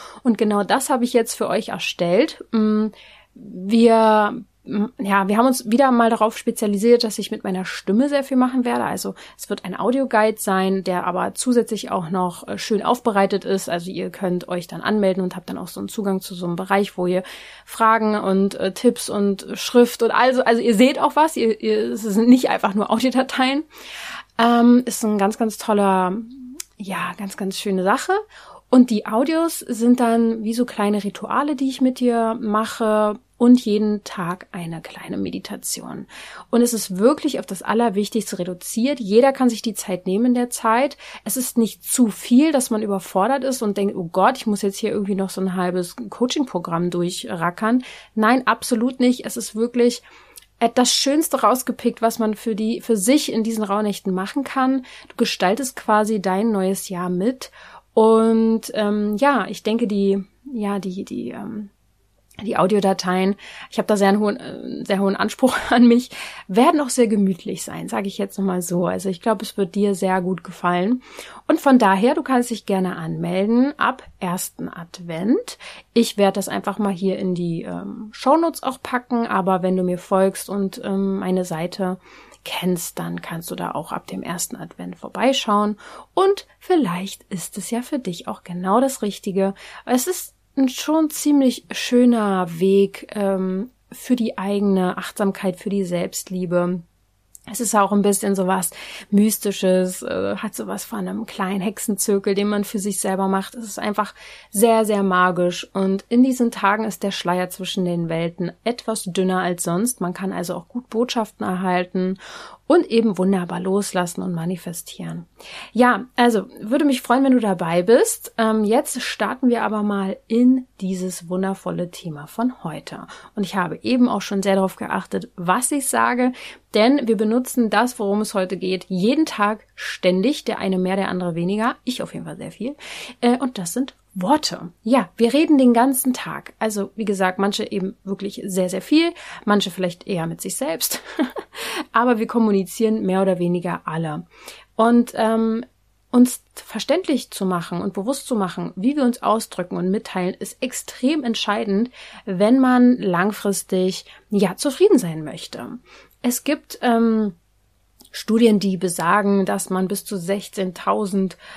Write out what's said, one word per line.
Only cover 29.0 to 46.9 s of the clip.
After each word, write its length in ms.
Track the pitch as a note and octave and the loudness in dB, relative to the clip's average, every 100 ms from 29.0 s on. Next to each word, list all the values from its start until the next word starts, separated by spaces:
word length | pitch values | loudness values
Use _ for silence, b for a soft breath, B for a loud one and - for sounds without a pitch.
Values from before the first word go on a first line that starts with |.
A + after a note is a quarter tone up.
| - | -2
Audios 540 | A3 C#4+ D#4+ E4 - | -2 0 -2 -4 -6
sind 400 | - A3 A#3 B3 | -10 -2 0 2
dann 460 | A#3 A#3 A3+ A3+ G#3+ | 2 0 0 -2 -4
wie 80 | |
so 100 | A#3 | -4
kleine 400 | B3 - G#3 G#3 | -4 -2 -2 -2
Rituale, 540 | G3 - G#3+ - D4 D4 | -4 -8 -4 -2 -2 -2
die 100 | C4+ | -4
ich 140 | B3+ | 0
mit 180 | B3+ B3+ | 0 0
dir 380 | B3 A#3 A3+ A3+ | 0 0 0 -2
mache 800 | A3 G#3+ A3 - A3 G#3+ G#3 G#3 _ - | -2 -2 -2 -2 0 2 0 -2 _ 2
und 220 | A#3+ B3 A3+ | 6 6 6
jeden 400 | G#3 G#3+ G#3 - | 0 0 -2 -6
Tag 420 | - F3 F#3 - | -8 -6 -8 -10
eine 280 | F#3+ E3+ E3 | -12 -10 -10
kleine 360 | - - - - | -14 -14 -10 -6
Meditation. 920 | F#3 G3 - G#3 - - - - - B B B B | -6 -8 -10 -12 -10 -10 -10 -12 -14 B B B B
Und 120 | A#3 | 2
es 120 | A#3+ | 2
ist 240 | A3+ - F3+ | 0 -4 2
wirklich 420 | A3+ D4+ D4+ - | 2 2 -2 -4
auf 60 | - | -8
das 180 | G3 | -8
Allerwichtigste 760 | - G#3+ A#3 G3 G#3 A#3 - F#3 | -2 0 0 0 -2 -2 -4 -6
reduziert. 640 | F3+ F3 - - B3+ C#4+ | -6 -8 -8 -2 -2 -2
Jeder 320 | G3 G#3+ C4+ | 2 4 6
kann 160 | C4+ B3+ | 4 0
sich 120 | A3 | 0
die 120 | A#3 | -4
Zeit 340 | G3 - F3+ F#3 | -6 -6 -6 -2
nehmen 200 | G3 B3 | 0 2
in 60 | B3 | 2
der 140 | B3 | -2
Zeit. 440 | - A3+ A3+ C#4+ - B B - | -2 0 2 0 -4 B B -8
Es 100 | C4 | -6
ist 220 | B3+ - | -2 0
nicht 260 | A3 - | 0 -2
zu 240 | - - A#3 | -4 2 2
viel, 460 | - - B3 D#4 | 0 4 4 6
dass 160 | C#4+ B3+ | 4 0
man 120 | G#3+ | -2
überfordert 640 | G#3+ G3 - F#3+ G#3 C4+ | -2 -4 -2 0 2 0
ist 180 | C4+ B3+ | -2 -2
und 140 | G#3+ G3+ | -2 0
denkt, 180 | G3 - | -2 -2
„Oh 140 | E3+ | -4
Gott, 280 | F#3 G3+ C4+ | 2 2 2
ich 100 | - | -2
muss 140 | G#3 | -2
jetzt 160 | G3+ G3 | -2 -4
hier 140 | G#3+ | -4
irgendwie 240 | G#3 G3+ F#3+ | -2 -2 -2
noch 160 | F#3+ | -4
so 100 | - | -4
ein 140 | F#3+ F#3 | -4 -2
halbes 420 | F3+ F3+ F3 - G#3+ | -2 -2 -4 -8 -10
Coaching-Programm 840 | - B3 D4+ C4 F3+ F3 E3+ F3 | -4 -2 0 -2 -4 -4 -2 -2